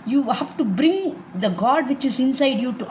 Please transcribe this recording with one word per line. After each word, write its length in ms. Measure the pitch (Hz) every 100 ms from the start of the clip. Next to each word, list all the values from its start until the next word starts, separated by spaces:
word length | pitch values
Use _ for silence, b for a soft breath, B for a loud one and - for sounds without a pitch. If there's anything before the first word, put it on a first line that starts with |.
| 220
you 40 |
have 440 | 277 247 - 285 -
to 80 | 233 185
bring 380 | 311 392 381 - - 185
the 80 | 202
God 360 | 175 226 294 262
which 140 | 277
is 140 | 269 214
inside 400 | 262 262 277 220
you 180 | 247 214
to 100 | 208